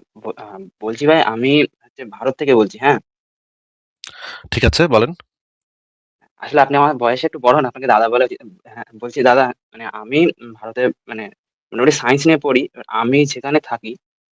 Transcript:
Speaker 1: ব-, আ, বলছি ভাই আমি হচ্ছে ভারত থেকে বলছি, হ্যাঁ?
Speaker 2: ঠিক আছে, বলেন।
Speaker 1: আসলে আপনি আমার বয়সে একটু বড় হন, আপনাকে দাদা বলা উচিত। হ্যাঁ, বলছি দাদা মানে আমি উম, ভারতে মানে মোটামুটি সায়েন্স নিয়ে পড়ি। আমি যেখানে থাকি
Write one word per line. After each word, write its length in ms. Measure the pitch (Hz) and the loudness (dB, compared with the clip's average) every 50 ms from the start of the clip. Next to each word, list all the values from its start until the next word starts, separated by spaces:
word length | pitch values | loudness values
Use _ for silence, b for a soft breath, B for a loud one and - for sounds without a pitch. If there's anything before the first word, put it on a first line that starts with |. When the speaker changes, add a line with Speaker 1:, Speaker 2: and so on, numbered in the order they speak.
| - _ _ | -20 _ _
Speaker 1:
ব-, 180 | 107 107 110 - | -14 -12 -12 -12
আ, 220 | - 110 104 98 95 98 90 _ _ 107 | -12 -14 -18 -18 -18 -18 -20 _ _ -8
বলছি 240 | 110 117 123 143 | -8 -6 0 2
ভাই 160 | 151 160 165 - | 2 2 2 2
আমি 400 | - 110 113 123 135 143 147 139 | -2 -2 -2 0 2 2 2 2
হচ্ছে 420 | - - _ _ _ _ - 131 | 0 -4 _ _ _ _ -18 -18
ভারত 300 | 107 101 - 117 135 131 - | -18 -16 -8 -6 -6 -6 -4
থেকে 160 | 151 135 127 | 0 2 4
বলছি, 240 | 113 107 92 104 107 | 4 4 2 -2 -2
হ্যাঁ? 200 | 127 143 135 107 - _ _ _ _ _ _ _ _ _ _ _ _ _ _ _ _ _ _ _ - B B B B B B B B B | 0 0 0 0 -4 _ _ _ _ _ _ _ _ _ _ _ _ _ _ _ _ _ _ _ -20 B B B B B B B B B
Speaker 2:
ঠিক 140 | - 120 127 | -4 0 0
আছে, 220 | - - - 165 | 2 2 2 2
বলেন। 260 | 160 123 107 113 147 175 - _ _ _ _ _ _ _ _ _ _ _ _ _ _ _ _ _ _ _ _ _ _ _ _ | 4 4 2 2 2 -2 -10 _ _ _ _ _ _ _ _ _ _ _ _ _ _ _ _ _ _ _ _ _ _ _ _
Speaker 1:
আসলে 220 | - - 139 151 | -12 -2 2 2
আপনি 160 | 135 131 143 | 2 4 4
আমার 180 | 143 143 147 147 | 2 2 2 0
বয়সে 320 | 123 120 117 123 131 - | 0 0 0 0 0 -2
একটু 120 | 160 - 147 | -6 -6 0
বড় 180 | 123 123 131 | 2 4 4
হন, 80 | 151 131 | 4 2
আপনাকে 220 | 123 - 131 135 | -2 -6 -6 0
দাদা 220 | 123 110 107 113 113 | 2 2 2 2 2
বলা 160 | 117 123 127 | 2 0 0
উচিত। 220 | 120 123 - 123 107 90 _ _ - | 0 -4 -10 -16 -20 -20 _ _ -20
হ্যাঁ, 160 | 104 117 113 - 113 107 | -20 -18 -18 -18 _ -14
বলছি 240 | 120 120 - 147 123 | -14 -10 -6 0 2
দাদা 260 | 127 123 135 131 123 | 4 4 4 2 0
মানে 360 | - - _ _ - 113 117 107 - | -2 -8 _ _ -20 -18 -16 -14 -14
আমি 340 | 107 107 113 135 151 175 | -14 -12 -4 0 0 2
উম, 260 | 165 - - 120 117 110 | 0 0 -4 -14 -20 -20
ভারতে 360 | 110 110 113 110 123 127 127 | -18 -18 -12 -6 -4 -4 -4
মানে 420 | - - _ - 113 110 107 98 - _ _ _ _ _ _ _ - | -4 -6 _ -14 -14 -12 -12 -14 -16 _ _ _ _ _ _ _ -4
মোটামুটি 200 | 113 127 151 147 | 0 2 2 2
সায়েন্স 340 | - 123 120 139 143 143 | 2 0 0 0 2 2
নিয়ে 120 | 165 160 143 | 2 2 2
পড়ি। 300 | - 143 127 123 143 - - 123 120 | 0 0 0 0 0 -2 -8 -16 -16
আমি 400 | - 113 110 117 120 135 143 147 | -8 -6 -4 -2 0 2 2 2
যেখানে 340 | 143 - 127 - 139 147 151 | 0 -2 -8 -10 -10 -10 -10
থাকি 360 | - - 120 113 - 110 123 - _ _ _ _ _ _ _ | -10 -10 -12 -10 -10 -14 -16 -16 _ _ _ _ _ _ _